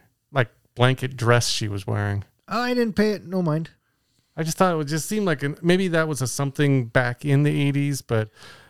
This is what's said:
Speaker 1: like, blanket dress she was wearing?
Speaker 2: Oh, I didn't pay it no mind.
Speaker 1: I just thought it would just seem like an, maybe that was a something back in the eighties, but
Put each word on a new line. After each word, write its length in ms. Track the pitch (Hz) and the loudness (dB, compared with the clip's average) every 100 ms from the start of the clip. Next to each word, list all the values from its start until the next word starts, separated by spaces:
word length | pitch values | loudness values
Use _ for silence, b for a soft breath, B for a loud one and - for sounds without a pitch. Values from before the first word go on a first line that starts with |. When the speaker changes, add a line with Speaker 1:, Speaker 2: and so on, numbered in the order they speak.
| b _ _ | b _ _
Speaker 1:
like, 180 | 139 117 _ _ - | -2 -2 _ _ 2
blanket 420 | 127 131 127 131 | 2 2 -4 -2
dress 300 | 113 120 - | 2 4 2
she 180 | - 107 | -2 -4
was 200 | 101 113 | -6 -4
wearing? 380 | 107 104 101 - _ - | -4 -2 -4 -6 _ -8
Speaker 2:
Oh, 140 | 226 | -4
I 140 | 247 247 | -2 0
didn't 200 | 233 190 | 0 0
pay 160 | 214 | 0
it 120 | 196 165 | 0 -4
no 160 | 185 | -2
mind. 300 | 170 156 160 _ _ _ _ _ _ - | 0 -2 -4 _ _ _ _ _ _ -8
Speaker 1:
I 40 | |
just 120 | 165 - | -4 2
thought 160 | 185 | 2
it 60 | 160 | 2
would 100 | 143 | -2
just 200 | 156 - | -4 -4
seem 160 | 214 196 | -2 0
like 160 | 135 | 0
an, 160 | 143 151 | -4 -2
maybe 240 | 165 180 190 | 2 2 2
that 200 | 165 160 | 0 0
was 140 | 143 | -2
a 60 | 127 | -4
something 580 | - 139 - 143 135 113 | -2 -2 2 2 2 2
back 400 | 135 123 123 143 | 0 0 -2 0
in 160 | 139 | 2
the 80 | 147 151 143 | 2 2 0
eighties, 360 | 139 143 139 | 0 -2 -4
but 260 | - 113 107 B B B | -2 -2 -2 B B B